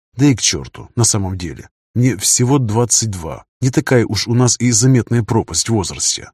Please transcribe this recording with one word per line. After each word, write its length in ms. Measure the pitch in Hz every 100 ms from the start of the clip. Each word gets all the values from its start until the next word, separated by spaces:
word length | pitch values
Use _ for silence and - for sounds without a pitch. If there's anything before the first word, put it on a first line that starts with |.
| _ -
Да 80 | 147
и 100 | 120
к 60 |
чёрту, 480 | - 82 65 - - -
на 80 |
самом 340 | 113 107 95 92
деле. 320 | 85 - - _ _
Мне 240 | 113 127 98
всего 400 | - - 123 143
двадцать 540 | 117 107 120 - 113
два. 340 | 95 80 - - -
Не 80 | 131
такая 340 | 156 - 127 107
уж 200 | 101 -
у 60 |
нас 260 | 120 123 -
и 120 | 123
заметная 500 | 110 131 127 - 120
пропасть 480 | 107 110 - 92 -
в 40 |
возрасте. 580 | 110 87 67 - - -